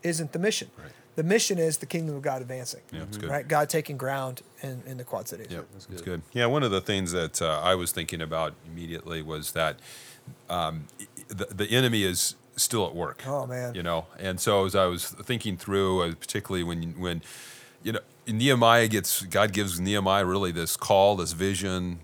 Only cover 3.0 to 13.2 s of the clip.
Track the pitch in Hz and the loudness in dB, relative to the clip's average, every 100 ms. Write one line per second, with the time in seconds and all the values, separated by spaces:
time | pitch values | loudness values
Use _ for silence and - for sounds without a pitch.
3 | 82 104 - 143 143 151 147 165 156 139 | -10 -8 -4 -4 0 2 2 0 -2 -6
4 | 131 135 131 127 - - 135 127 127 131 | -4 -4 -6 -8 -14 -12 -10 -10 -12 -12
5 | 123 107 90 85 110 85 76 95 - 90 | -8 -8 -8 -12 -10 -12 -12 -18 -16 -12
6 | 82 87 78 120 120 143 131 98 92 101 | -6 -8 -6 2 2 4 4 2 2 0
7 | 90 87 82 - 85 78 82 92 87 - | 2 0 -2 -2 0 0 2 2 0 -4
8 | 82 85 80 80 78 76 82 82 85 82 | -4 -6 -4 -2 -4 -6 -16 -12 -10 -10
9 | 80 82 76 78 76 - 80 - - - | -8 -8 -6 -8 -6 -2 -2 -2 -14 -20
10 | - - - - - 87 80 80 76 - | -20 -20 -20 -20 -8 -4 -2 -4 -12 -16
11 | 104 - - 104 101 95 98 117 127 113 | -18 -18 -14 -10 -8 -4 2 4 4 4
12 | 95 90 - - _ - - 120 92 85 | 2 2 -2 -4 _ -4 0 2 0 -2
13 | 80 - | -6 -6